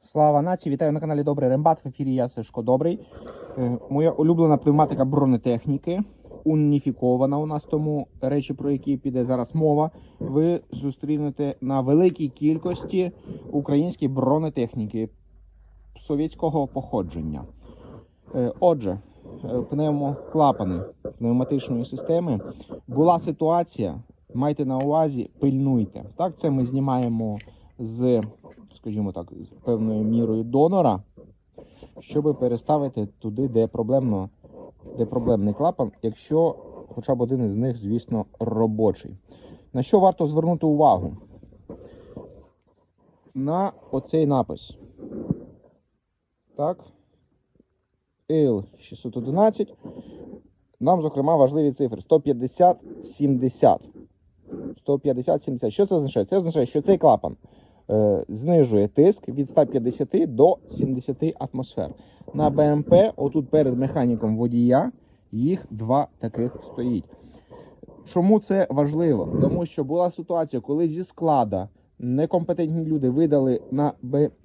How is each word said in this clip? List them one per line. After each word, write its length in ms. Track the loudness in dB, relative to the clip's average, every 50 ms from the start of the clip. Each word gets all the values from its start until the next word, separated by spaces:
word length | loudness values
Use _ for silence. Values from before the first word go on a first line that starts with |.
| _ -4
Слава 300 | _ 4 4 6 6 4
нації! 320 | 2 0 -2 -4 -2 -4 -2
Вітаю 180 | 0 0 0
на 80 | 0 -2
каналі 240 | -2 -2 -2 0 0
Добрий 260 | 0 0 2 2 2
Рембат. 360 | 2 4 4 2 2 2 _
В 20 |
ефірі 260 | -14 -8 -6 -4 -2 0
я, 160 | -2 -2 -4
Сашко 320 | -6 -10 -12 -10 -10 -6
Добрий. 380 | 0 0 0 2 2 -2 -2 -4 -10 _ -20 -18 -18 -18 -16 -16 -16 -14 -6
Е, 200 | -4 -4 -4 -4 -6 -6 -4
моя 220 | -2 0 2 0
улюблена 460 | 2 2 2 2 4 4 4 4 4
пневматика 480 | 4 2 2 4 4 2 2 2 -2 0
бронетехніки. 960 | 0 2 2 4 4 2 2 2 -2 -2 -2 -2 -4 -4 -4 -2 -4 -2 -2 -4 -6 -10 _ -20 -20 -20 -4 -2
Уніфікована 960 | 0 2 4 4 4 2 2 0 -2 -4 0 0 2 2 2 2 0 0 -2
у 60 | -4
нас, 180 | -4 -6 -8 -4
тому 440 | -4 -2 -2 -2 -2 -2 -4 -6 _ _ -6
речі, 320 | -4 -2 -2 -2 -2 -4 -8
про 180 | -6 -2 -2
які 260 | -2 -2 -2 -4 -4
піде 280 | -4 -4 -4 -2 -2 0
зараз 300 | 0 0 -2 -2 -4 -2
мова, 360 | 0 2 2 2 2 0 -2 -4 -14 -20 -20 -14 -10
ви 420 | -8 -2 0 2 2 2 0 -2 _ _
зустрінете 840 | -12 -8 -6 -8 -8 _ -6 -4 -4 -2 -2 -6 -4 -4 -4 -4 -4 _
на 200 | -6 -2 -2 -2
великій 480 | 2 4 4 4 4 4 2 0 -6 -6
кількості 840 | -6 0 0 0 0 0 -2 -6 -6 -6 -8 -4 -2 -2 -2 -2 -6 -12 -18 -16 -16 -16 -14 -6
української 580 | -4 -4 -2 2 2 2 2 0 -2 -2 -4 -2
бронетехніки 1000 | 0 0 2 2 2 0 0 -2 -2 -4 -4 -4 -4 -6 -6 -6 -4 -6 -6 -6 -8 _ _ _ -20 -20 -20 -20 _ -20 -20 _ _ -20 -20 -20 -20
совєтського 720 | -20 -6 -4 -2 -2 -2 -4 -4 -4 -4 -2 0 -2 -2
походження. 760 | -2 -6 -10 -8 -4 -4 -4 -4 -4 -8 -8 -8 -6 -8 -8 -12 -14 -18 -20 -20 -20 -20 -20 -20 -20 -20 -20 -20 _ _ _ _ -8 -4
Е, 180 | -2 -2 -2 -2 2
отже, 400 | 2 2 2 2 -2 -6 -6 -6 -10 -18 _ -20 -20 -20 -18 -14 -10
е, 180 | -6 -4 -6
пневмоклапани 1200 | -4 -4 -2 -2 0 0 0 -2 -2 -4 -6 -8 -12 -4 0 2 2 2 2 0 -4 -4 -4 -4 -6 -10 -14 _ _ -14 -10 -4
пневматичної 680 | -2 0 0 0 0 0 -2 -4 -4 -4 -4 -4 -4
системи. 540 | -6 -10 -10 -4 -2 0 0 0 -2 -4 -4 -4 -10 -16 -16 -18 -18 -18 -18 _
Була 320 | -6 0 2 4 4 4 2
ситуація, 840 | 0 -6 -4 -2 0 0 2 0 -2 -4 -6 -6 -6 -6 -6 -10 -16 _ _ _ _ _ -4
майте 320 | -2 -2 -2 0 -2 -2
на 120 | -2 -2
увазі, 520 | -2 0 0 2 2 0 0 -2 -6 -8 -8 _ -2
пильнуйте. 640 | -2 0 0 0 0 2 2 0 0 -2 -6 -16 -16 -14 -6
Так, 180 | -4 -4 -4 -4
це 140 | -4 -2 -2
ми 160 | 0 0 -2
знімаємо 720 | -2 -2 -2 -2 0 0 -2 -2 -2 -2 -2 -4 -4 -6 -8 -12 -18 -20 _ -20 -20 _ -12
з, 420 | -12 -10 -4 -2 2 2 2 2 0 -4 -12 _ -20 -20 -20 -20 -20 _ _
скажімо 360 | -14 _ -8 -6 -4 -4 -4
так, 220 | -6 -8 -12 -14 -16 -18
з 60 | -18 -18 -20 -8 -4
певною 400 | -2 -2 0 0 -2 -2 -2 0
мірою 400 | 0 0 0 0 0 -2 -2 -2
донора, 600 | 0 2 4 4 4 4 4 2 2 2 0 -6 _ _ -20 -20 -20 -20 _ _ _ _ -20 -20 _ _ -20 -20 -20 _ -20
щоби 340 | -18 -4 -4 0 0 0 0
переставити 720 | 0 -2 -2 -2 -2 0 0 0 0 0 -2 -4 -6 -6
туди, 420 | -6 _ _ -10 -8 -4 -2 -4
де 200 | 0 2 2 0
проблемно, 600 | 2 0 -4 -2 0 0 0 2 0 -2 -2 -4 -8 _ _ -20 -20 -20 -20 -20 -20 _ _ -20 -16 -4
де 80 | -4 -4
проблемний 480 | -2 -2 -4 0 0 0 2 2 -2 -2
клапан, 380 | 0 -2 -2 0 -2 -4 -4 -4 _
якщо 540 | -8 -6 -6 -8 -6 -2 0 2 2 2 0 -4 -16 -20 -18 -20 -20 -14 -14
хоча 200 | -10 -4 -2 0
б 60 | 0
один 240 | 0 -2 0 0 0
із 120 | -2 0
них, 200 | -2 -2 -2 -4
звісно, 480 | -4 -4 -4 -4 -4 -4 -4 -4 -4 -4 -6 -8 _
робочий. 800 | -4 -2 0 0 0 0 2 2 2 2 0 -2 -10 -18 -20 -20 _ _ -20 -20 -20 -20 -20 -20 _ _ -4
На 100 | -4 0
що 160 | 4 4 6
варто 280 | 6 4 4 2 -4
звернути 380 | 0 0 0 0 0 -2 0 2
увагу? 480 | 2 4 6 6 6 6 4 0 -6 -10 -12 -20 -20 -20 -20 -20 -20 -20 -20 _ -20 -20 -20 -20 -20 -20 -20 -20 -20 -18 -18 -18 -18 -20 -20 -20 _ _ _ _ _ _ _ _ _ _ _ _ _ _ _ _ _ _
На 380 | -6 -4 -2 -2 -2 -2 -4 -6 -10 -12 -6
оцей 340 | -6 -6 -4 -2 0 0 2
напис. 520 | 2 2 0 0 -2 -8 -14 -14 -20 -20 -20 -20 -20 _ -20 -18 -14 -14 -12 -8 -8 -8 -8 -10 -20 -20 _ _ _ _ _ _ _ _ _ _ _ _ _ _ _ _ _ _ _ _
Так. 200 | -6 -6 -6 -6 -8 -14 -20 _ _ _ _ _ _ _ _ _ _ _ _ _ _ _ _ _ _ _ _ _ _ _ _ _ _ _ -2
Л 320 | 2 2 4 4 2 0 -4 -8 -18
шістсот 400 | _ -20 -20 -20 -14 -14 -8 -8
одинадцять. 560 | -6 -6 -2 2 4 4 4 4 0 -6 -6 -6 _ -20 -18 -18 -18 -20 -18 -20 -20 -20 -20 -20 -20 _ _ _ _ _ _ _ _
Нам, 220 | 2 2 2 2
зокрема, 340 | 2 -2 -2 0 2 2 6
важливі 360 | 6 4 4 4 2 0 0
цифри. 300 | 0 0 -4 -4 -4 -8
Сто 200 | 2 _ 2 4
п'ятдесят 560 | 4 0 -2 -2 -2 -8 2 4 4 4 4 2 -8 -20 -18 -16
сімдесят. 880 | -16 -16 -6 -2 0 2 2 2 0 -2 0 4 4 4 4 4 -2 -18 -20 -20 -20 _ _ _ _ _ _ _ _ -14 -14 -12 -12 -12 -14
Сто 220 | -10 _ -2 -2 0
п'ятдесят 440 | 0 -2 -2 -2 0 -2 -2 -2 -2
сімдесят. 280 | -6 -6 -4 -4 -4
Що 140 | 0 0 0
це 100 | 2 2
означає? 300 | -2 -2 0 -2 -2 -2
Це 120 | 0 0
означає, 280 | 0 0 0 0 0 -2
що 160 | 0 -2 -2
цей 160 | 4 4 2
клапан, 380 | 6 6 6 6 4 2 -8 -10 _ -20 -20 _ _ _ _ _ _ _ 0
е, 360 | 2 2 4 4 2 0 -2 -6
знижує 580 | -10 -6 0 4 6 6 6 6 6 2 2
тиск 420 | 4 _ 6 6 6 6 2 -6 -8
від 200 | -6 -6 -6 0
ста 160 | 2 2 2
п'ятдесяти 640 | 4 0 -2 -2 -2 -2 -4 -6 -2 0 0 0
до 300 | 0 4 4 6 6 4 2 -6
сімдесяти 640 | -14 -6 -4 -4 -2 -4 -4 -6 -8 -4 -2 -4 -4 -4 -6
атмосфер. 540 | -10 -8 -8 -10 -10 -8 -8 -8 -8 -8 -8 -16 -20 -20 _ _ -20 -10 -4
На 160 | 0 0 2
Б 100 | 2 4
М 240 | 4 4 2 0 4
П, 300 | 6 6 6 6 4 2
отут 340 | -2 -4 0 0 -2 -2 2
перед 280 | 2 2 4 4 2
механіком 600 | 0 -2 -2 0 0 0 0 0 0 0 -2 0
водія, 540 | 0 0 0 2 2 4 6 6 4 4 0 -4 _ _ _ _ _ _ _
їх 340 | -4 -2 0 0 -2 -2 -6 -14
два 380 | -10 -10 -2 0 0 0 0 -2 _ _
таких 440 | -10 -8 -4 -4 -4 -4 -6 -10 -18
стоїть. 420 | -14 -10 -6 -4 -2 -4 -4 -6 _ -20 -20 -20 -20 -20 -20 _ _ -20 -20 -20 -20 -20 _ -20 -20 -20 -20 -18
Чому 340 | -4 -2 2 4 6 4 4
це 280 | 4 0 0 0 0 0
важливо? 680 | 0 0 0 0 0 0 2 2 2 0 0 -2 0 0
Тому 240 | 0 2 0 -2 -4
що 180 | -6 -6 -6 -4
була 280 | -2 0 0 0 -2
ситуація, 500 | -2 -8 -6 -4 -2 -2 -2 -4 -6 -8
коли 260 | -6 -4 -2 -2 -2
зі 160 | -2 -2 -6 -10
склада 640 | -12 -8 -4 0 2 2 2 2 0 -2 -6 -6 -8 _ _ _ _ _ -8
некомпетентні 840 | -6 -2 0 0 0 0 0 -2 0 -2 -2 -2 -2 -2 -2 -4 -2
люди 240 | -2 -2 0 0 0
видали 520 | 2 2 2 4 4 2 2 2 0 -2 -4 -4
на 220 | -2 0 0 -2 -2 _
Б 280 | -8 -4 0 0 0 0 _ _